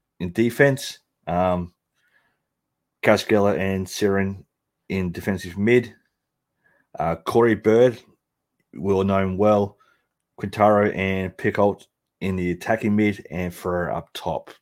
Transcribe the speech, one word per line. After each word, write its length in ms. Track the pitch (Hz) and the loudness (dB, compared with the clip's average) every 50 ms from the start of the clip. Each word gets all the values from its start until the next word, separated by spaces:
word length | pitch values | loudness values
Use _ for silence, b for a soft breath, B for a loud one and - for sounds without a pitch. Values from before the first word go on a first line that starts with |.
| _ _ _ - | _ _ _ -10
in 120 | 87 90 | -10 -6
defense. 680 | 87 113 117 120 117 - 143 139 135 - - - - - _ _ _ _ _ | -2 0 0 0 2 2 4 4 2 0 -4 -10 -14 -16 _ _ _ _ _
Um, 460 | - 87 87 92 92 90 90 87 85 _ _ _ _ _ _ _ _ _ _ _ _ _ _ _ _ _ _ _ _ _ _ _ _ _ _ - | -4 -2 0 0 0 0 -2 -4 -8 _ _ _ _ _ _ _ _ _ _ _ _ _ _ _ _ _ _ _ _ _ _ _ _ _ _ 2
Kashkela 520 | 120 107 101 - - 110 104 101 101 92 | 4 4 4 2 2 2 4 4 2 0
and 300 | 76 95 98 95 95 95 | 0 -2 -2 -2 -4 -4
Siren 580 | - - - 104 101 98 98 98 98 98 95 - _ _ _ _ _ _ _ _ - | -6 -4 -2 0 0 2 0 -2 -2 -6 -10 -16 _ _ _ _ _ _ _ _ -6
in 220 | 95 95 92 90 | -4 -4 -4 -4
defensive 460 | 85 - - 107 98 90 - 90 82 95 | -6 -6 -6 -6 -6 -6 -6 -10 -8 -2
mid. 340 | 101 113 123 123 117 - - _ _ _ _ _ _ _ _ _ _ _ _ _ _ _ _ _ _ _ - | 0 2 4 2 2 0 -8 _ _ _ _ _ _ _ _ _ _ _ _ _ _ _ _ _ _ _ -8
Uh, 200 | - 78 82 82 | -6 -4 -4 -4
Corey 360 | - - - - 117 117 117 107 | -4 -4 -2 2 4 4 4 2
Bird, 480 | 98 - 107 110 113 123 127 113 - - _ _ _ _ _ _ _ _ _ _ _ _ _ - | 2 2 2 4 6 4 4 2 -2 -12 _ _ _ _ _ _ _ _ _ _ _ _ _ -14
we 200 | 65 85 98 95 | -6 -2 0 0
all 100 | 95 98 | 2 2
know 160 | 98 98 98 | 2 2 0
him 180 | 95 95 92 | 0 0 0
well. 400 | 92 104 107 107 101 101 101 - _ _ _ _ _ _ _ _ _ _ _ _ - | 2 2 4 4 2 0 -2 -6 _ _ _ _ _ _ _ _ _ _ _ _ -10
Quintaro 500 | - 98 - 110 104 107 104 104 104 101 | -10 -6 0 2 4 4 6 4 2 2
and 440 | - 87 95 95 95 95 92 92 - | 0 -2 -2 -2 -2 -2 -4 -6 -6
Pickholt 480 | - - 107 95 104 101 101 95 - - _ _ _ _ _ _ - | -6 -4 -2 0 2 2 0 0 -2 -10 _ _ _ _ _ _ -8
in 140 | 87 95 95 | -6 -4 -4
the 140 | 92 90 90 | -2 -2 -2
attacking 440 | 85 87 - - 113 110 - 107 104 | -4 -4 -2 -4 -2 -2 0 0 0
mid, 320 | 107 107 104 101 - - - | 2 2 0 -2 -4 -8 -10
and 240 | 76 90 90 87 87 | -8 -6 -6 -8 -8
Ferrer 380 | - - 92 90 87 87 73 | -8 -6 -4 -4 -4 -4 -4
up 180 | - 80 80 _ - | -6 -8 -8 _ -14
top. 360 | - - 87 76 - - - - _ | -12 -8 -8 -8 -8 -10 -14 -20 _